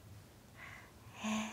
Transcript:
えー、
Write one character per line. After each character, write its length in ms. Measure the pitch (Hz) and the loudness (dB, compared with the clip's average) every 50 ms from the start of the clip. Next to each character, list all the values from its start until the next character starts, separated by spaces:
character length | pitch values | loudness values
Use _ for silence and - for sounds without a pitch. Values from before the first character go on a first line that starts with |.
| - - - - - - - - - - - - - - - - - - - - - - - | -10 -10 -10 -10 -10 -12 -14 -14 -14 -12 -10 -8 -8 -8 -8 -8 -10 -12 -12 -12 -12 -10 -4
え 80 | - - | 2 6
ー、 40 | 214 214 220 220 220 | 6 8 8 6 4